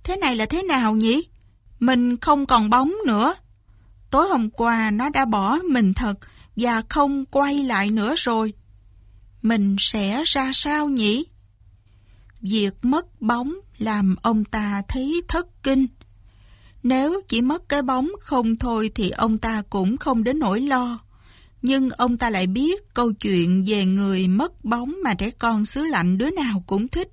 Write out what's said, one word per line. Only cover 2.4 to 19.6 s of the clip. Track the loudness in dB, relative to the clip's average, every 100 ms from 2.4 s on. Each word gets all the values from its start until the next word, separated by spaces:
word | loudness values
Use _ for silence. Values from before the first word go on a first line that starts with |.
| 4
còn | 2 4
bóng | 2 2 -2 0
nữa. | 2 0 -2 _ _ _ -20 -20 -20 -2
Tối | 0 2
hôm | 0 -2
qua | -2 0 0 0
nó | -2 -2
đã | -2
bỏ | 0 2 2 2
mình | 2 2 2
thật | 2 -2 -4 -12 -20 -14 -2
và | 0 0 -2
không | 0 0 0 -2
quay | 0 0 0
lại | 0 0 0
nữa | 0 0 0
rồi. | 0 0 -2 -6 -20 -20 -20 -20 -20 -20 -20 -4
Mình | 0 2 2 2
sẽ | 0 0 -2 0 0
ra | 0 2
sao | 2 2 2 0
nhỉ?" | 2 2 0 -4 -14 _ _ -20 -20 _ -20 -20 -20 -20 -12
Việc | 0 2 2 -2
mất | -2 -2 -4 _
bóng | -2 -2 -4 -8 -14 -8
làm | -4 0 0 0
ông | 0 0
ta | -2 -4 -2 -4 -4
thấy | -4 -2 -4 -2
thất | -6 -6 -6
kinh. | 0 0 0 -6 -20 -20 -20 _ -20 -20 -20 -8
Nếu | -2 0 0 -4 0
chỉ | 0
mất | 2 -2 -2
cái | -2
bóng | 0 -2 -2 -6
không | -4 -2 0 -2
thôi | -2 -2 -2
thì | -2 -4
ông | 0 0 0
ta | -2 -4